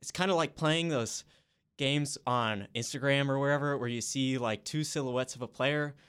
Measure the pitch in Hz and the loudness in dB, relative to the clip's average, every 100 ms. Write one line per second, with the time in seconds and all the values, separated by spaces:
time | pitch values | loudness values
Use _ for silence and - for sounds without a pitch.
0 | - - 185 170 156 - 156 160 170 139 | -12 -2 2 4 2 0 2 2 2 0
1 | 110 - - _ _ _ _ - 139 147 | 0 -6 -12 _ _ _ _ -4 0 2
2 | 143 - 123 123 113 104 101 117 - 135 | 0 -4 0 2 2 -2 -4 -6 -4 -2
3 | 139 139 139 135 139 143 143 139 120 120 | 2 2 2 2 2 2 2 0 -2 -4
4 | - 135 131 131 117 107 - 151 147 156 | -4 0 0 2 0 -2 -4 -4 -2 -2
5 | 131 123 127 120 123 - 131 147 147 143 | -2 -2 -2 -6 -10 -2 0 2 -2 -6